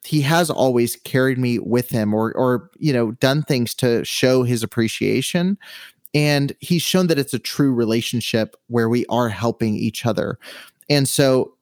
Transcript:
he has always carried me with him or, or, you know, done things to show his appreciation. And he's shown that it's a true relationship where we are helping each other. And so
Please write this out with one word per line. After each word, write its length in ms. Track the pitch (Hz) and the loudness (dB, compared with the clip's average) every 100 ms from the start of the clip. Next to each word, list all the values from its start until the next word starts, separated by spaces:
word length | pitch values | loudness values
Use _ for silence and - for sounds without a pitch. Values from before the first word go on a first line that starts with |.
| - | -4
he 160 | 151 | 0
has 280 | 139 165 156 | 2 2 2
always 460 | - 131 120 117 - | 2 2 2 0 -4
carried 420 | - 131 131 127 | -2 0 2 0
me 220 | 123 117 | -2 -2
with 300 | - 120 123 | 0 -2 0
him 240 | 120 104 | -2 0
or, 180 | 107 110 | 0 -2
or, 360 | - 127 123 - - | 0 0 0 -4 -4
you 160 | 156 | -2
know, 180 | 123 113 | 0 -2
done 300 | 120 131 147 | 0 0 2
things 300 | 143 131 117 - | 0 -2 -2 -2
to 300 | 127 113 - | 0 0 -2
show 380 | - 131 131 | 0 2 4
his 200 | 123 120 | 2 0
appreciation. 920 | 113 - 110 - 104 117 - 180 180 202 - - - _ - | -2 -2 -2 0 -2 0 -2 0 0 -2 -8 -20 -20 _ -4
And 420 | 151 147 143 143 - | 0 2 2 0 -4
he's 200 | - 175 | -2 -2
shown 260 | - 185 180 | 2 2 2
that 120 | 143 | 2
it's 140 | 131 | 0
a 60 | 120 | -6
true 340 | - - 139 | -4 0 2
relationship 840 | 120 110 117 - 120 - 117 107 - - | 2 2 0 -2 -4 -2 0 -2 -6 -4
where 200 | 117 113 | 0 2
we 180 | 120 - | 0 0
are 200 | 117 120 | 0 0
helping 480 | 95 117 - 113 104 | 0 -2 0 -2 -2
each 300 | 113 - 120 | -4 -2 -2
other. 340 | 107 107 - - - - _ - | -2 -4 -6 -14 -20 -20 _ 0
And 200 | 147 135 | 0 2
so 460 | - 135 131 - - | 2 2 2 0 -4